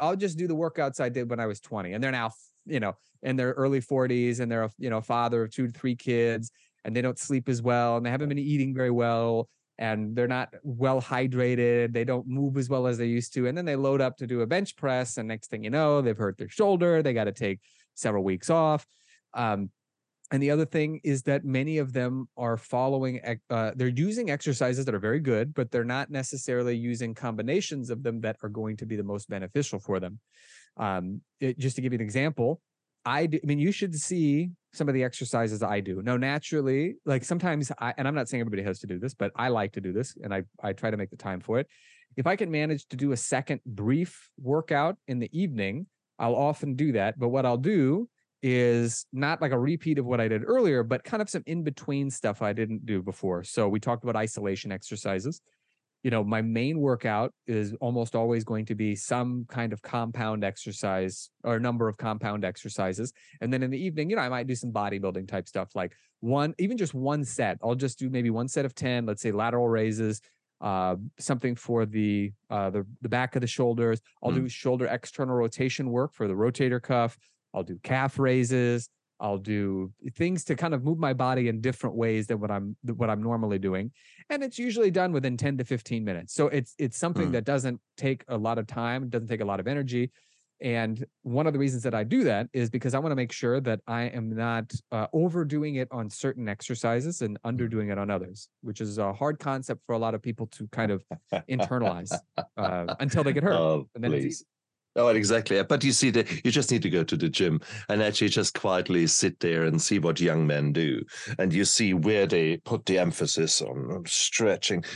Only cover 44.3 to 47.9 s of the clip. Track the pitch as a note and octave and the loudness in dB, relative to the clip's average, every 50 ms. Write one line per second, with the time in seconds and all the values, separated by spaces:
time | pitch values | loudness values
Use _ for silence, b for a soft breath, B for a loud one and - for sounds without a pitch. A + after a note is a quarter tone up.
44.3 | _ - C#3 B2 C#3 D#3 D#3+ - D#3+ C#3+ D3 E3 G3+ - _ - C3 B2 A#2+ G#2 | _ -8 -2 0 0 0 0 2 2 2 2 2 0 -4 _ -6 -4 -4 -4 -2
45.3 | - D#3+ G3 F#3 C#3 A2+ G2 F#2+ G2+ C#3+ F#3+ - _ _ _ _ _ - - A#2 | -2 -2 -2 0 0 -2 -2 -2 -2 -4 -8 -10 _ _ _ _ _ -4 0 0
46.3 | A#2+ A2+ C#3 D3 D3+ - - C#3+ C3 B2 D3+ D#3 B2 G#2+ G2 G#2+ A2 D3+ B2+ A#2+ | 2 2 2 2 0 -2 -4 -4 -2 0 0 2 2 2 2 0 0 0 0 0
47.3 | B2 C3+ C3 B2 A#2+ A#2+ C3 F3 G#3+ F#3 C3+ C3 | 2 2 2 2 2 2 2 2 4 4 4 4